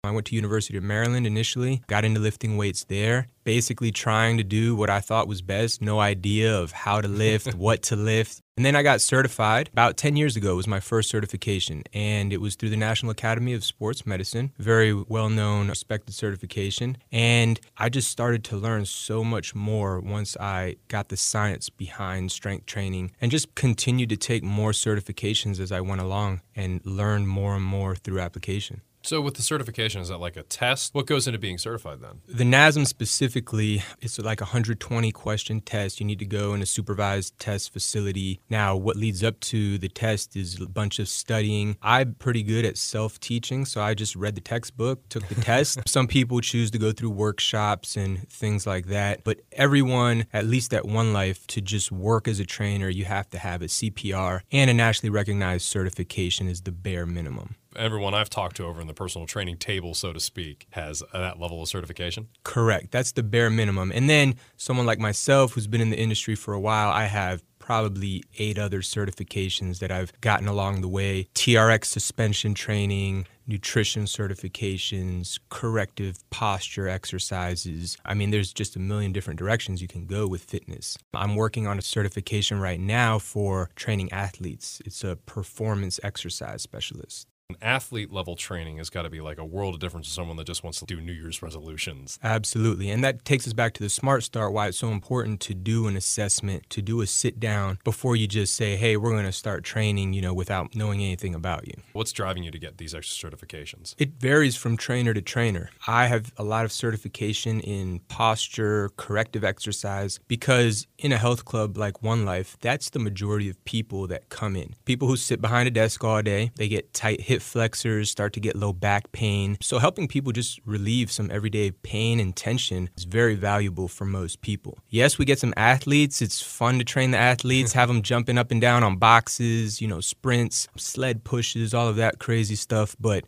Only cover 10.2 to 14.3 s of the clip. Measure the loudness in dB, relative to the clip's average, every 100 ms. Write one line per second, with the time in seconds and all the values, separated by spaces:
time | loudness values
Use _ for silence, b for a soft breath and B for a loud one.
10.2 | 2 2 0 0 0 -2 0 0 2 0
11.2 | -2 -4 -2 0 -2 -6 -8 -4 0 0
12.2 | 0 -2 -4 -4 -2 0 2 0 -2 -2
13.2 | 0 0 0 -2 -4 -4 -4 -4 -4 -4
14.2 | -4